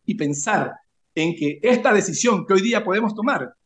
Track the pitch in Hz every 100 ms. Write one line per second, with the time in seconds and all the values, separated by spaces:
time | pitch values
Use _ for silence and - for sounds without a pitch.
0 | - - 147 143 226 196 131 - _ _
1 | _ - 160 170 147 147 233 247 262 208
2 | 180 151 240 196 - 190 220 220 196 196
3 | 226 214 233 226 123 -